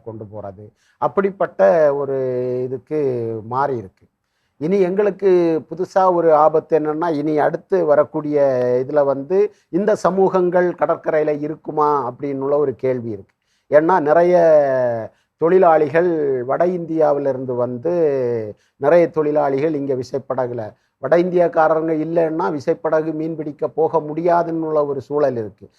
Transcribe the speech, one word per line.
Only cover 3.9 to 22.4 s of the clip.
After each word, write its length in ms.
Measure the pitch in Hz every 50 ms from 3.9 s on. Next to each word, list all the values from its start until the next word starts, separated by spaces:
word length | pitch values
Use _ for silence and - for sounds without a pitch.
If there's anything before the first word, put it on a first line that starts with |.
| _ _ _ _ _ _ _ _ _ _ _ _ _
இனி 220 | - 143 170 196 202
எங்களுக்கு 800 | 180 175 190 202 208 202 185 - 202 190 180 175 170 165 160 151 - -
புதுசா 440 | 170 170 185 - - 190 190 185 175
ஒரு 200 | 170 165 165 151
ஆபத்து 460 | 147 156 151 156 156 147 - 165 151
என்னன்னா, 340 | 151 151 151 156 175 170 151
இனி 240 | 143 147 156 151
அடுத்து 480 | 147 139 147 165 160 _ - 190 180 165
வரக்கூடிய 800 | 151 143 147 143 - - 156 151 147 147 143 143 135 131 127 123 123 123 127 131
இதுல 180 | 127 151 147 139
வந்து 480 | 139 135 139 135 147 185 196 208 208 _ _ _ -
இந்த 260 | 160 180 214 214 202
சமூகங்கள் 760 | - - 170 185 196 190 180 185 185 180 175 180 180 180 175
கடற்கரையில 680 | - - 151 156 165 165 - 170 156 151 151 151 151 147
இருக்குமா 720 | 147 151 156 151 - 147 151 156 151 147 147 139 123 120
அப்படின்னு 260 | 123 - 147 143 135
உள்ள 200 | 135 135 139 147
ஒரு 180 | 147 147 135 117
கேள்வி 340 | - 131 131 127 123 113 117
இருக்கு. 260 | 104 95 92 _ _ _ _ _ _ _ _ -
ஏன்னா 300 | 143 151 160 175 190 180
நிறைய 1120 | 143 147 151 170 175 180 180 170 170 160 156 151 143 135 131 127 127 120 117 113 110 - _ _ _ _ _
தொழிலாளிகள் 1080 | - 156 165 185 185 190 170 160 156 156 135 147 165 180 180 165 156 147 139 131 127 120
வட 240 | 131 135 160 175
இந்தியாவிலிருந்து 840 | 180 185 170 165 156 160 160 151 147 143 143 143 135 127 127 131 127 123
வந்து 380 | 123 120 123 123 120 117 170 175 175 160 147 139 131 123 120 120 113 107 104 - _ _ _ _
நிறைய 340 | - 135 147 170 175 165 135
தொழிலாளிகள் 640 | - 160 151 151 151 151 143 139 135 135 151 165 151
இங்க 200 | 139 139 139 131
விசைப்படகுல, 800 | 127 120 - - 131 - - 127 131 127 120 120 117 107 104 - _ _ _ _
வட 200 | - 135 131 160
இந்தியாக்காரங்க 760 | 175 175 180 175 180 170 165 170 165 156 156 160 160 160 165
இல்லைன்னா 600 | 160 151 156 165 165 170 165 156 160 165